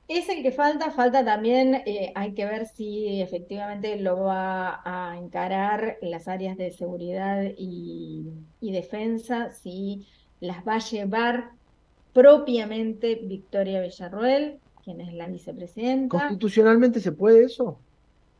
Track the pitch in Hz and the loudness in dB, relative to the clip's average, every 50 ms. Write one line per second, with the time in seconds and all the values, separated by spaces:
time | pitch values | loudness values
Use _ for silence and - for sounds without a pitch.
0 | _ - 320 349 339 403 381 311 254 262 262 269 285 294 302 285 220 208 - - | _ -4 -4 -4 -2 -2 -6 -2 -2 -2 0 2 0 0 0 0 -4 -4 0 2
1 | 247 247 240 269 247 226 214 208 220 226 247 254 262 262 262 262 262 214 202 202 | 2 4 4 4 2 2 0 0 2 2 4 4 4 4 2 2 0 -4 -4 -4
2 | 190 175 - 196 202 208 202 208 202 208 214 220 226 220 - - 214 208 208 214 | -6 -6 -6 -6 -6 -6 -4 -6 -6 -4 -4 -6 -8 -10 -10 -12 -10 -8 -6 -6
3 | 214 208 196 196 185 185 180 175 175 - 196 202 202 202 208 208 196 214 208 202 | -4 -4 -2 -4 -4 -4 -6 -10 -8 -10 -10 -10 -8 -8 -8 -8 -6 -6 -4 -2
4 | 196 185 180 185 190 190 190 190 185 190 190 185 185 180 - - - 175 180 180 | -2 -2 -2 0 0 -2 -2 -2 -2 -4 -4 -4 -4 -6 -6 -8 -8 -8 -8 -6
5 | 180 175 175 175 175 175 - 180 180 185 190 190 196 202 214 208 220 220 - - | -8 -8 -10 -12 -12 -10 -6 -6 -4 -2 -2 -2 0 0 -2 -2 -4 -6 -6 -8
6 | - 175 170 165 165 185 185 185 190 190 190 185 180 180 180 - 180 175 180 175 | -8 -8 -8 -8 -8 -8 -8 -6 -6 -8 -6 -6 -8 -8 -8 -8 -10 -8 -8 -8
7 | 175 175 180 190 190 196 196 196 196 196 196 - 190 185 175 175 170 170 165 165 | -8 -8 -6 -4 -4 -4 -2 -2 -4 -4 -6 -8 -10 -10 -10 -10 -12 -12 -12 -12
8 | 165 160 156 156 156 160 160 160 - - _ _ - 214 190 180 170 175 - 214 | -12 -12 -12 -12 -12 -12 -14 -16 -18 -20 _ _ -8 -6 -6 -6 -6 -6 -8 -6
9 | 214 226 226 220 226 - 247 233 233 - - - - 185 180 190 196 196 202 202 | -4 -4 -4 -4 -4 -6 -6 -4 -4 -8 -10 -14 -16 -14 -10 -8 -8 -8 -8 -10
10 | 202 _ _ _ _ _ _ _ 175 175 180 175 180 214 214 226 226 - 233 208 | -12 _ _ _ _ _ _ _ -10 -10 -10 -8 -6 -4 -4 -4 -4 -6 -8 -6
11 | 202 196 196 220 233 240 240 240 233 - - _ _ _ _ _ _ _ _ _ | -4 -2 -2 0 0 0 0 -2 -6 -10 -18 _ _ _ _ _ _ _ _ _
12 | _ _ _ 254 254 285 294 285 294 262 240 233 220 208 220 220 220 220 220 - | _ _ _ 10 12 12 12 10 8 0 -2 -2 -2 -4 -4 -4 -4 -4 -4 -2
13 | - 233 226 226 - 190 190 190 - _ - 202 196 190 190 190 185 180 - - | -2 -2 -2 -2 -6 -10 -10 -10 -12 _ -2 -2 -2 0 -2 -4 -4 -6 -8 -12
14 | 185 175 190 208 226 254 269 285 302 294 285 - _ _ _ _ _ 190 175 170 | -14 -12 -6 -2 0 2 2 2 0 -2 -8 -14 _ _ _ _ _ -16 -14 -12
15 | 170 175 170 170 170 175 185 175 - 175 170 180 180 175 - 220 226 247 262 262 | -12 -12 -10 -10 -10 -10 -10 -10 -12 -14 -12 -12 -14 -14 -10 -4 -2 0 0 0
16 | 269 247 254 262 285 294 202 185 220 208 - 220 214 220 226 233 247 247 233 233 | 0 0 0 0 0 -2 -2 -2 -2 0 4 6 6 8 8 8 6 6 4 2
17 | 190 185 151 156 190 214 226 226 240 262 - - 254 - 143 - _ _ _ _ | -2 -2 -2 2 6 8 10 10 10 8 4 -2 -4 -4 -4 -10 _ _ _ _
18 | _ _ _ _ _ _ _ | _ _ _ _ _ _ _